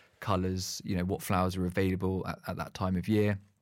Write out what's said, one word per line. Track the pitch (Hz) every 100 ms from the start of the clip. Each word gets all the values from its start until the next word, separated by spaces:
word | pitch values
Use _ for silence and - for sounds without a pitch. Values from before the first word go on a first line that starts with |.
| - -
colours, | - 92 92 92 92 -
you | - 92
know, |
what | 90 95
flowers | - 95 92 92
are | 90
available | 90 95 92 92 95 -
at, | - -
at | 85
that | 78
time | - 95 92
of | 87
year, | 107 104 101 - _